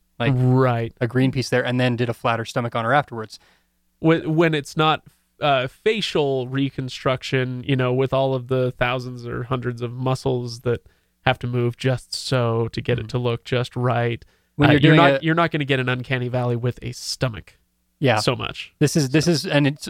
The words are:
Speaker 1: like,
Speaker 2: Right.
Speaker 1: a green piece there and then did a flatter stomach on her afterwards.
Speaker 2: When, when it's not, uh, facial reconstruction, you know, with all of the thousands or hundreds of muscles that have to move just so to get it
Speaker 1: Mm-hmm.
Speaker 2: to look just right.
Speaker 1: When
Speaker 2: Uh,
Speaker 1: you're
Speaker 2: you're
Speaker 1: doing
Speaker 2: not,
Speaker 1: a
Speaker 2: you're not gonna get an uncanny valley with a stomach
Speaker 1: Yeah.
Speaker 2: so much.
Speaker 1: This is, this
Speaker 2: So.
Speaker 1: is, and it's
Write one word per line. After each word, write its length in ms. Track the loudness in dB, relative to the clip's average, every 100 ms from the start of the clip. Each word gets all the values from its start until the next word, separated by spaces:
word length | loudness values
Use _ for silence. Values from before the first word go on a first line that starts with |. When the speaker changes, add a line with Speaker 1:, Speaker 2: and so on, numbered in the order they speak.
| _ -4
Speaker 1:
like, 160 | 0 2
Speaker 2:
Right. 580 | 4 4 4 0 -4 -4
Speaker 1:
a 60 | -2
green 240 | 2 0
piece 180 | 0 -2
there 140 | 0 0
and 120 | 0
then 180 | 0 0
did 100 | -2
a 40 |
flatter 320 | -2 -2 -2 -2
stomach 280 | -4 -4 -2
on 100 | 0
her 80 |
afterwards. 440 | 2 0 -6 -12 -16 _ _ _ _ _ _
Speaker 2:
When, 360 | 2 2 2 2
when 180 | 2 2
it's 220 | -4 0
not, 260 | 2 0 -4 _ _ -4
uh, 260 | 0 2 0
facial 800 | -4 -2 0 0 0 0 0 -2
reconstruction, 1160 | -2 -2 -4 -10 -4 -2 -2 -2 -2 -2 -4 -2
you 80 | 0
know, 180 | 2
with 200 | 0 0
all 200 | 0 0
of 140 | -2 -2
the 240 | -2 -2 -2
thousands 480 | -2 -2 -6 -12 -10
or 180 | -8
hundreds 380 | -4 -4 -4 -6
of 100 | -6
muscles 720 | -4 -2 -2 0 -2 -4 -6
that 240 | -4 -4 -6 _ _ _ -2
have 120 | -2
to 80 | -2
move 300 | -2 -2 -2
just 360 | -2 -4 -6 -12
so 520 | -4 0 0 0 -2
to 120 | -4
get 160 | -4 -4
it 40 |
Speaker 1:
Mm-hmm. 40 | -4
Speaker 2:
to 80 | -4
look 260 | -2 -4
just 320 | -4 -4 -4 -2
right. 480 | -2 0 -2 -4 -10 _ _ 0
Speaker 1:
When 140 | 4
Speaker 2:
Uh, 40 |
Speaker 1:
you're 80 | 6
Speaker 2:
you're 140 | 8 8
Speaker 1:
doing 20 |
Speaker 2:
not, 240 | 8 4
Speaker 1:
a 40 | 2
Speaker 2:
you're 100 | 0
not 160 | 0
gonna 140 | 0 0
get 140 | 0
an 100 | 0
uncanny 380 | -2 -2 -4 -2
valley 280 | -2 -2 -2
with 220 | -2 -6
a 80 | -8
stomach 680 | -10 -10 -6 -6 -6 -16 _ _ _ _ -2
Speaker 1:
Yeah. 180 | 2 2
Speaker 2:
so 160 | 2 -2
much. 380 | -4 -10 -12 0
Speaker 1:
This 160 | 0 2
is, 140 | 2
this 160 | 2 2
Speaker 2:
So. 60 |
Speaker 1:
is, 140 | 0 0
and 180 | 2 2
it's 240 | 0 -6